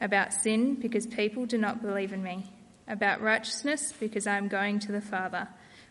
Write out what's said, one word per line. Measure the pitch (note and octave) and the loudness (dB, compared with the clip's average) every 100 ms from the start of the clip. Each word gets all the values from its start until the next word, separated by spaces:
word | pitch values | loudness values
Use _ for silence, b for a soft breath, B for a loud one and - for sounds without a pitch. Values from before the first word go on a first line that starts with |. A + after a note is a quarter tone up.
About | G#3 G3 - | 2 2 2
sin, | - A3 A3 B3+ | 0 2 4 4
because | C4+ A#3 A3 - | 2 0 0 -2
people | - G#3+ G#3+ B3 | 0 0 0 0
do | A#3+ | 2
not | G#3+ - | 0 0
believe | G#3 G3 G3 | -2 -2 -2
in | F#3+ | -4
me. | F#3 F3+ F#3+ - - - - | -6 -6 -10 -16 -20 -18 -8
About | G#3+ G3+ - | 0 2 2
righteousness, | G#3+ A3 A3+ - C#4+ D4+ - - | 4 2 2 -4 0 0 -2 -4
because | A3 G#3+ G#3 | -2 -2 0
I | G3+ | 0
am | G3+ | 2
going | G3 G3+ G#3 | 0 2 0
to | G#3 | 0
the | G3+ | -4
Father, | G#3 F#3+ F#3 F3+ G3 - B B B | -2 -2 -2 -4 -6 -10 B B B